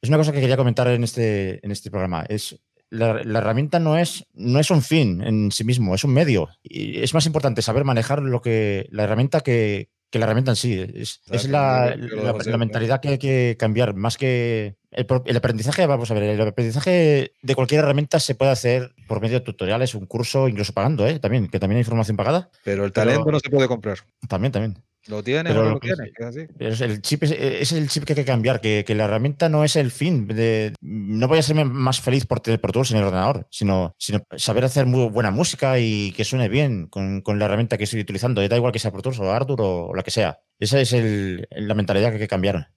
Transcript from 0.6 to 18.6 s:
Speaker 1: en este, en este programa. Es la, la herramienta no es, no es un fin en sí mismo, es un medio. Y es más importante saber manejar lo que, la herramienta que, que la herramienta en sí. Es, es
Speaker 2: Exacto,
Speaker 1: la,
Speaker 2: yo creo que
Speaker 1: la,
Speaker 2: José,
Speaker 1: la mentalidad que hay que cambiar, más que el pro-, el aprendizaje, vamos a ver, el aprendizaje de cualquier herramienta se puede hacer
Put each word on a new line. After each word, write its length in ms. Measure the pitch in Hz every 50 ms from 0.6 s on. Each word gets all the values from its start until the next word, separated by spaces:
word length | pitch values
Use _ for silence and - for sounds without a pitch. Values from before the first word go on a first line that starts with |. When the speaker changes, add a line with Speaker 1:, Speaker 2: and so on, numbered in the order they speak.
| 131 123 117 - 123 123
Speaker 1:
en 160 | 123 120 120
este, 600 | 113 - 123 117 110 104 101 98 95 95 - -
en 60 | 101
este 180 | 104 - - 101
programa. 360 | - 101 92 92 90 80 80 -
Es 300 | 104 104 - - - - _ _ _ _ _ _
la, 320 | - 113 113 113 107 -
la 160 | - 110 107 113
herramienta 400 | 107 107 113 123 147 147 - 170
no 180 | 165 156 151
es, 300 | 165 175 160 - - - _ _
no 240 | - 95 120 123 143
es 140 | 151 -
un 100 | 185 151
fin 400 | 120 - 156 165 143 104 90 85
en 300 | 98 - 110 107 104 101
sí 100 | - -
mismo, 320 | 110 113 123 123 113 95 92
es 80 | 92
un 100 | - 143
medio. 360 | 127 139 170 151 123 92 78 - - _ _
Y 360 | - - - 104 104 - 110
es 120 | 113 127 156
más 120 | 165 139
importante 360 | 165 147 156 135 139 120 110
saber 220 | 113 - 110 135 143
manejar 360 | 139 127 113 113 - 139 147
lo 220 | 139 135 123 120
que, 460 | - 123 113 110 107 104 101 95 - -
la 140 | - 104 104
herramienta 360 | 101 110 110 127 139 - 156
que, 500 | - - 123 117 110 107 101 98 101 _ _ _ _ _
que 80 | - 113
la 60 | 110
herramienta 260 | 107 110 120 131 131
en 40 | 117
sí. 160 | - - 123 107 92
Es, 400 | 92 90 - - - - - _ _ -
es 140 | - 120 113
Speaker 2:
Exacto, 40 | 135
Speaker 1:
la, 420 | 143 147 139 135 127 127 123 123 123
Speaker 2:
yo 100 | - 120 120
creo 100 | 110 107
que 40 | 107
Speaker 1:
la, 60 | 107
Speaker 2:
José, 180 | 110 107 - 110
Speaker 1:
la 80 | 113 117
mentalidad 420 | 117 110 107 113 113 113 131 131
que 80 | - 143
hay 80 | 139 123
que 380 | - 135 135 127 123 120 113
cambiar, 380 | - - 110 107 113 123 110 101
más 220 | 95 101 113 - -
que 560 | 139 131 127 123 120 117 117 110 107 104 101 _ _ _
el 160 | - - 127
pro-, 160 | - 131 127 127
el 120 | - 113
aprendizaje, 500 | 117 - - 117 107 107 127 147 - 185
vamos 240 | 151 143 123 120 110
a 40 | 117
ver, 100 | 104 101
el 160 | 104 107 104
aprendizaje 920 | 110 110 101 - 120 113 110 139 143 185 180 180 165 156 147 139 131 - _ _
de 140 | - 131 135
cualquier 300 | 127 131 123 147 151 156
herramienta 340 | 143 139 143 151 139 - 160
se 160 | - - 135
puede 160 | - 135 139
hacer 420 | 131 -